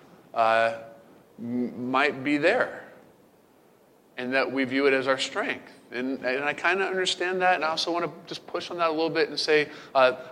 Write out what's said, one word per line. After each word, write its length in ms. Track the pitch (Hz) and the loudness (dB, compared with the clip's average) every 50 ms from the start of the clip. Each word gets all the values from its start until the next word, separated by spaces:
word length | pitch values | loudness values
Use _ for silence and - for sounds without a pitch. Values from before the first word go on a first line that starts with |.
| - - - - - - - | -20 -20 -20 -20 -20 -8 -2
uh, 400 | 117 113 113 113 113 113 113 113 - - - - - - - - - - _ _ - | 0 2 4 4 4 4 2 0 -4 -10 -16 -20 -20 -20 -20 -20 -20 -20 _ _ -12
m-, 540 | 110 117 120 123 123 117 - 101 123 123 | -8 -6 -4 -2 -4 -4 -4 -6 -6 -2
might 320 | 131 131 143 147 135 135 131 | 0 2 2 2 0 -2 -2
be 140 | 147 147 147 | -2 0 2
there, 480 | 147 170 220 247 - - - - - - - - - - - _ _ _ _ _ _ _ _ _ _ _ _ _ _ _ _ _ _ _ _ - | 4 4 4 4 0 -2 -4 -10 -16 -18 -20 -20 -20 -20 -20 _ _ _ _ _ _ _ _ _ _ _ _ _ _ _ _ _ _ _ _ -10
and 160 | 123 123 131 | -6 0 0
that 180 | 135 131 - | 2 0 2
we 120 | 123 135 135 | 0 -2 -2
view 240 | 123 127 135 139 139 | 0 0 2 4 4
it 60 | 135 | 4
as 140 | 135 131 135 | 4 2 2
our 120 | 135 131 | 0 0
strength. 540 | - - - 196 214 262 127 90 - - - - - - | -2 -4 -4 -4 -4 -4 -6 -8 -10 -16 -20 -20 -20 -10
And, 340 | - 120 127 131 135 123 - | -8 -6 -4 -4 -4 -4 -2
and 180 | 123 127 139 143 | -2 -2 -2 -2
I 100 | 147 147 | -2 -4
kinda 320 | 147 - 170 180 196 196 | -2 0 0 0 0 0
understand 540 | 185 185 185 185 180 - - 180 180 185 185 180 | -2 -2 -2 -2 -2 -2 -2 -4 -4 -2 2 2
that, 100 | 180 180 | 2 2
and 100 | 170 151 | 2 0
I 60 | 156 | -2
also 220 | 160 160 - - | -2 -2 -2 -2
wanna 180 | 165 170 175 156 151 - - | -2 -2 -4 -4 -6 -12 -14
just 200 | - 156 - - - | -14 -14 -14 -12 -8
push 240 | - 175 170 - | -8 -8 -8 -8
on 60 | 180 175 | -4 0
that 100 | 170 165 | 0 0
a 20 | |
little 200 | 156 151 165 165 | 2 0 0 0
bit 180 | 151 165 156 - | 2 0 0 0
and 100 | 143 143 | -2 -4
say, 300 | - - 156 151 147 143 - - - - - | 2 4 4 4 4 2 -4 -12 -16 -2 4
uh, 200 | 135 131 127 127 - - - | 6 6 6 6 2 -6 -10